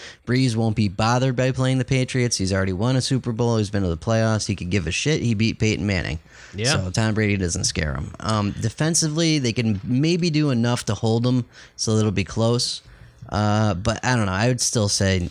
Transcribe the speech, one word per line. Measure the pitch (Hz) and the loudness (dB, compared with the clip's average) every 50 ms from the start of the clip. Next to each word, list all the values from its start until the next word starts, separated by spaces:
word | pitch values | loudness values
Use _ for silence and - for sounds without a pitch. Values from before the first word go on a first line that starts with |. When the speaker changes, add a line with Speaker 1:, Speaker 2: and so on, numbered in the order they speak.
| - - - - _ | -18 -18 -20 -10 _
Speaker 1:
Breeze | - 123 127 131 127 110 | 0 0 2 2 2 2
won't | 113 113 113 107 | 0 0 0 2
be | 117 107 101 | 0 0 0
bothered | 95 104 110 113 123 127 131 135 123 | 0 0 2 2 2 2 2 0 0
by | 123 127 131 127 | 0 0 0 0
playing | 127 131 131 131 131 | 0 0 0 0 0
the | 123 | 0
Patriots. | - 135 131 127 - - 131 123 120 - | 0 0 0 0 0 0 0 0 0 0
He's | - 95 92 98 | -2 0 0 0
already | 95 95 98 92 | 0 0 0 -2
won | 90 110 127 131 | -2 0 0 2
a | 131 | 0
Super | 123 - 135 123 - 120 110 | 0 0 0 -2 -2 -2 -2
Bowl. | 113 120 117 117 110 | 0 0 2 2 2
He's | 107 95 | 0 0
been | 104 101 98 | 0 0 0
to | 87 | 0
the | 82 | -2
playoffs. | 80 - 117 113 113 113 113 110 104 - | -2 -2 0 2 2 2 2 0 0 0
He | - 101 | -2 -4
could | - 87 87 | -4 -2 -2
give | 92 101 82 | -2 0 0
a | 80 | -2
shit. | 82 - - 143 156 - - | -2 -2 0 0 0 0 0
He | 120 110 | 0 0
beat | 101 113 110 87 - | 2 2 0 2 2
Peyton | 110 110 98 62 92 | 0 0 2 2 0
Manning. | 104 98 85 - - 82 80 - - - - - - - | 0 0 0 -2 -4 -6 -8 -10 -14 -20 -20 -20 -14 -8
Speaker 2:
Yeah. | 95 110 131 156 143 92 | -4 -2 0 0 0 -2
Speaker 1:
So | 92 | -2
Tom | 87 117 113 110 104 | -2 0 0 0 2
Brady | 107 107 101 101 | 2 2 2 2
doesn't | 98 92 85 82 87 - | 0 0 -2 -2 -2 -2
scare | - - - 78 76 69 | -2 -2 -2 -2 -2 -2
him. | 71 - - - - | -4 -6 -8 -10 -8
Um, | - 95 110 107 101 101 - - | -4 -2 0 0 0 -2 -2 -4
defensively, | 104 113 - - 151 160 170 - 160 156 147 165 170 160 156 151 | -4 -4 -4 -2 -2 0 0 0 0 0 0 0 0 2 2 2
they | 127 117 104 | 0 0 0
can | 127 117 110 104 95 - | 0 0 0 0 -2 -2
maybe | 101 123 127 151 160 175 180 175 175 | -2 0 2 2 2 2 2 0 0
do | 147 151 151 143 | 2 2 2 2
enough | 127 117 117 120 123 - - | 2 2 2 0 0 -2 -2
to | - 104 | -4 -2
hold | - - 110 113 117 117 | 0 0 2 2 2 2
them | 123 131 127 113 - - - - - _ | 2 2 0 0 -4 -10 -20 -20 -20 _
so | - - 113 110 | -6 -2 0 2
that | 110 | 2
it'll | 107 107 | 2 2
be | 92 101 92 | 0 0 -2
close. | - - 107 113 113 120 120 - - - - - - - - - - - - - - | -2 -2 0 2 2 2 0 0 -4 -6 -8 -12 -18 -20 -20 -20 -20 -20 -20 -10 -4
Uh, | - 104 104 107 104 107 110 107 98 | -2 0 2 2 2 2 2 2 0
but | 87 101 113 110 - - | 0 0 -2 -2 -2 0
I | 123 127 | 0 0
don't | 120 107 | 0 0
know. | 95 92 | 0 0
I | 95 113 127 | 0 2 0
would | 127 120 | 0 0
still | - - - 120 104 98 | -2 -2 0 0 0 0
say | - - 101 95 95 92 87 - | 2 2 2 2 2 2 0 -4